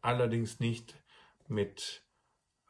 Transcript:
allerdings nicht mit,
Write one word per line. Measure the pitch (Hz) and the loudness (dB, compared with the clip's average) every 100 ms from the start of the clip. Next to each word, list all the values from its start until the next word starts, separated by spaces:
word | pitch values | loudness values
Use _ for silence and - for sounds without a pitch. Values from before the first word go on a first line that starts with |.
allerdings | 117 123 120 117 110 - | 0 2 4 2 0 0
nicht | 117 117 - - _ - - _ - | 0 0 -6 -20 _ -20 -20 _ -4
mit, | 110 98 - - - _ _ _ _ _ _ | -2 -2 -2 -10 -10 _ _ _ _ _ _